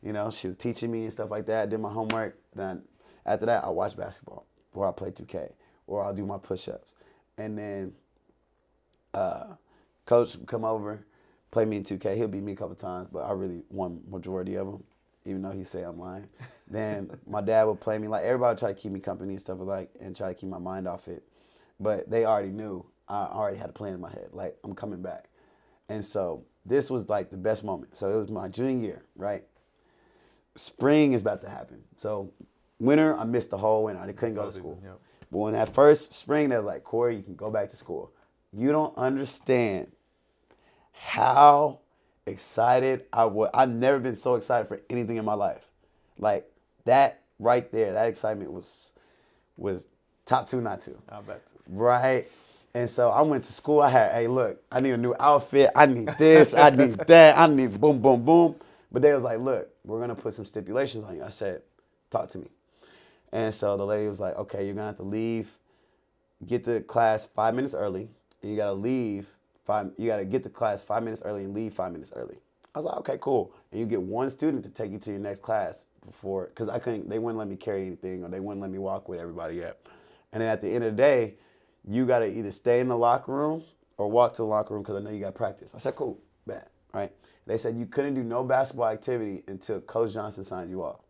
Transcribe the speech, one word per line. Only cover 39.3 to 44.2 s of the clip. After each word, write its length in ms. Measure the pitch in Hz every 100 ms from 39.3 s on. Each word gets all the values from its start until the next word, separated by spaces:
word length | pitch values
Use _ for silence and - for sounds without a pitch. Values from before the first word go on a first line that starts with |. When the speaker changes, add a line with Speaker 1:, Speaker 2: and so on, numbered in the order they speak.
| - - 127 117 95 - _ _ _ _ _ _ _ _ _ _
Speaker 1:
how 880 | - - - 123 131 147 143 143 135 _ _ _ _ -
excited 800 | 98 - - 117 127 131 131 -
I 120 | - 113
wa-, 240 | 101 107
I've 160 | - 135
never 300 | 117 127 139
been 160 | 123
so 200 | 107